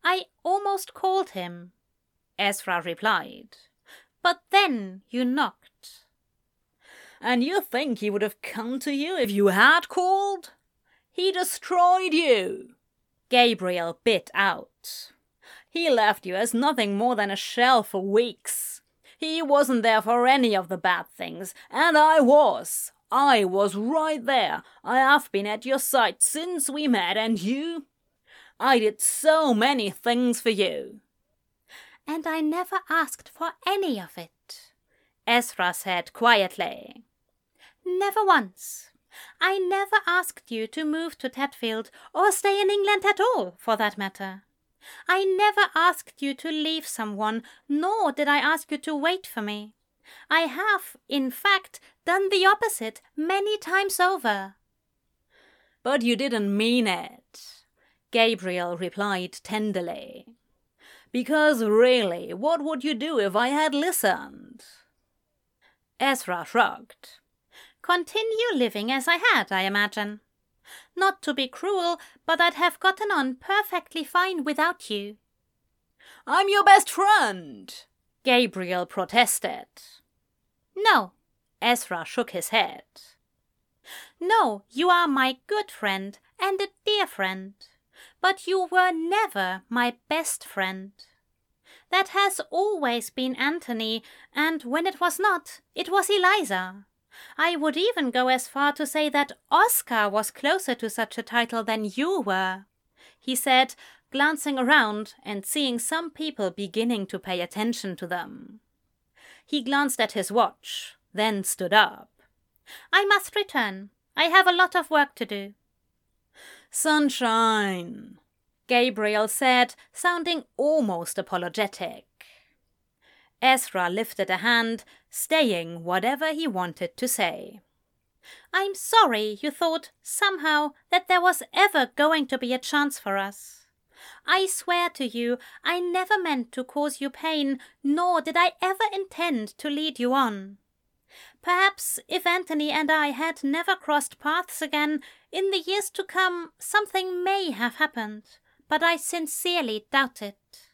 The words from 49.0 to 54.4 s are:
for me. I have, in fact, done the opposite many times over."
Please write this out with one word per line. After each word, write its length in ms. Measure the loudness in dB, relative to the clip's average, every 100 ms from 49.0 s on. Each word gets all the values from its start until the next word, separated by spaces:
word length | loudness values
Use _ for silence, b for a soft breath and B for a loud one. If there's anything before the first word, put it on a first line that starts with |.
| -2 -2 -6
for 140 | -8
me. 320 | -8 -8 -12 _ _ _ B B B
I 120 | 0
have, 540 | 0 -2 0 -2 -4 -20 _
in 240 | -4 -4
fact, 480 | -2 0 0 -2 -20 b b -2
done 240 | 0 2
the 160 | 4 4
opposite 560 | 4 0 -2 -8 -10 b -6
many 420 | -2 -2 -2 -4
times 420 | -2 -2 0 2
over." 560 | 2 2 -2 -2